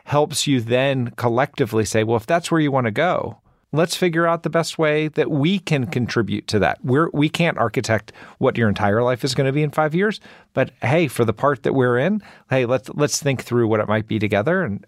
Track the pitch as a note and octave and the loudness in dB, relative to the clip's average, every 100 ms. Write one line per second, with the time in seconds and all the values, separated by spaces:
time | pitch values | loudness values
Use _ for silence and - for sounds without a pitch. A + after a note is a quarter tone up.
0 | - D3 D3+ D3+ D3+ C3 A2+ B2 C3+ C3+ | -4 0 0 -2 0 0 0 0 0 0
1 | A#2+ - A#2+ A#2 C#3+ - C3 A2 G#2 A2 | -4 -2 -2 0 0 -2 -2 0 0 0
2 | A2 A#2 - E3+ - E3 D3 C3+ A#2+ G#2 | 2 0 0 -2 0 0 2 0 0 0
3 | E3+ D#3+ - - _ _ _ C#3+ F3 - | 0 0 -4 -10 _ _ _ -2 0 0
4 | F3+ E3 E3+ E3 E3 E3 D#3+ - D#3 D3+ | 0 2 0 0 -2 -2 -2 -2 0 0
5 | D#3 - C#3 D#3 D3+ G3+ - D3 A#2 B2+ | 0 -2 0 0 2 0 0 -2 0 -2
6 | A#2 A#2+ G2+ G#2 - G#2+ E2 - D3 C3 | -2 0 -2 -2 -2 2 2 0 0 0
7 | E3 D3 D#3 - E3+ A2 A2+ - A2 A2 | 0 0 0 0 0 0 -2 0 0 -2
8 | - - - - B2+ A2+ A2+ G2 G#2 G#2+ | -2 -16 -18 -2 0 2 0 2 0 2
9 | B2 B2+ C#3 C3 C3+ C#3+ D3+ - D#3 E3 | 2 0 -2 -2 0 0 -2 0 0 0
10 | G#3 G3 - - _ - E3 - A2+ D#3 | 0 -2 -10 -20 _ -4 -4 -2 0 2
11 | D3+ - A2+ A2 C#3 C3+ B2 C3 B2 A#2+ | 2 0 0 0 0 0 0 2 2 2
12 | D#3 G#3+ - - - C3 A#2+ B2+ - - | 0 -2 -6 -16 -4 0 0 -2 -4 -2
13 | D3 - C#3+ C3 - A#2+ A2+ A2 G2+ G#2+ | -2 -2 -2 -4 -2 0 2 2 0 -2
14 | A2 A2+ G#2 G2+ A2 F#3 D3 G2 | -2 -2 0 0 0 0 -2 -6